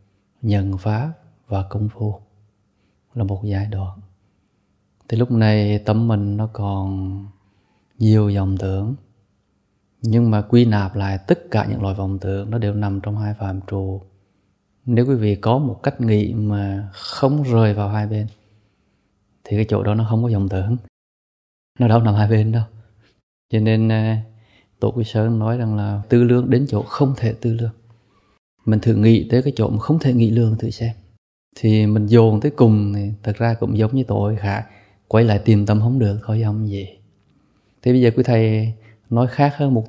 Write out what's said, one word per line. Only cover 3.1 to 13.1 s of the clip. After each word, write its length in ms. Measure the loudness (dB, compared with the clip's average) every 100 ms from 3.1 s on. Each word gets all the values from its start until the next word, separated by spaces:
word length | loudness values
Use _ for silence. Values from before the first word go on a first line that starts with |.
là 100 | -6
một 180 | -6 -4
giai 220 | -4 -4 -4
đoạn. 340 | -6 -8 -12 -20 _ _ _ _ _ _ _ _ _ -6
Thì 100 | -2
lúc 140 | 0
này 480 | 2 2 2 0 -2
tâm 280 | 0 0 0
mình 300 | 0 -2 -4
nó 120 | -6
còn 720 | -6 -6 -4 -6 -6 -8 -10 -14 _ _ _ _ _ _ 0
nhiều 320 | 4 4 4 0
vọng 220 | -2 -2
tưởng. 380 | -4 -4 -4 -8 _ _ _ _ _ _ _ _ _ _
Nhưng 300 | 0 2 2
mà 100 | 2
quy 240 | 2 4 4
nạp 300 | 2 -2 -2
lại 220 | -2 -4 -2
tất 120 | -2 0
cả 160 | -2 -2
những 120 | -4
loại 140 | -4 -4
vọng 240 | -4 -6
tưởng 300 | -6 -6 -6
nó 80 | -4
đều 160 | -2
nằm 280 | -2 -4 -4
trong 160 | -6